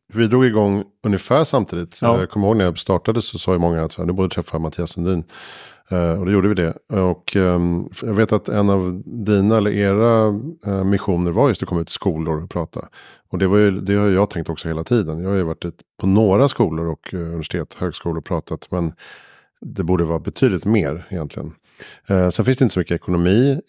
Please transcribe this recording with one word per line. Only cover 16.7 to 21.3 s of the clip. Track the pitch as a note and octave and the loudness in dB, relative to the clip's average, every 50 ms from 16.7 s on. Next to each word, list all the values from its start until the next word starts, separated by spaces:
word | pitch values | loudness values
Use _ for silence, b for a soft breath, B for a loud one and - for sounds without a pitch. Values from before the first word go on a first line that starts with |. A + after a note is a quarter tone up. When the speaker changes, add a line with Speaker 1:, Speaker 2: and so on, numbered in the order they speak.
| D#2 D#2+ E2+ | 0 -4 -4
Speaker 1:
och, | E2 D#2 - - - - | -4 -6 -8 -10 -12 -10
eh, | F2+ | -8
universitet, | E2+ E2 E2+ D#2+ D#2 - - F2 D2+ - - | -8 -6 -8 -8 -8 -6 -6 -6 -6 -8 -8
högskolor | - F#2+ F2 D#2 - - F2 D#2+ D#2+ | -8 -6 -6 -6 -6 -6 -6 -6 -6
och | - | -6
pratat, | - F#2 D#2+ - - F2 D2+ - - | -4 -6 -6 -4 -6 -10 -10 -8 -6
men | G2 F2+ E2+ D#2+ - B B B B B B B B B B B B _ | -4 -4 -4 -4 -6 B B B B B B B B B B B B _
det | - - G2+ G2 F2 | -16 -12 -8 -6 -2
borde | D#2+ F#2 E2+ E2+ | 0 0 0 2
vara | D#2 E2 D#2+ | 0 -2 -4
betydligt | - - - - C3+ A#2+ F#2+ E2 - | -4 -6 -2 2 2 2 2 0 0
mer | G2+ A2+ G#2 D#2+ C#2+ D2+ F2+ E2+ - | 2 2 2 2 0 -4 -6 -10 -10
egentligen. | F#2+ E2+ D#2 C#2+ | -8 -8 -8 -8